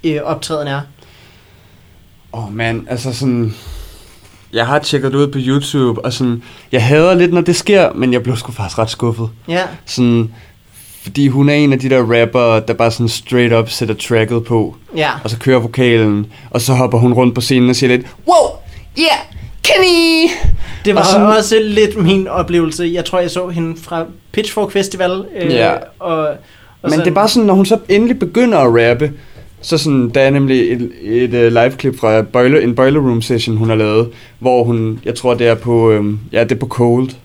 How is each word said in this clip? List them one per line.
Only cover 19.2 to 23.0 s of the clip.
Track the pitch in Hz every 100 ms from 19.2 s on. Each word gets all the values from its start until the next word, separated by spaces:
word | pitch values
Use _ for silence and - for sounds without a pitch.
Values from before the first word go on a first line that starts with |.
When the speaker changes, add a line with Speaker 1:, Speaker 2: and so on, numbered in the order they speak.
| - - - -
Speaker 2:
Kenny!" | - 381 370 339 330 320 339 359 - - - - 208
Speaker 1:
Det | 202
var |
Speaker 2:
Og | 185
sådan | 196 208
Speaker 1:
også | 214 214 220
lidt | 214 208 208 214
min | 170 190 190
oplevelse. | 180 175 170 165 160 170
Jeg | 175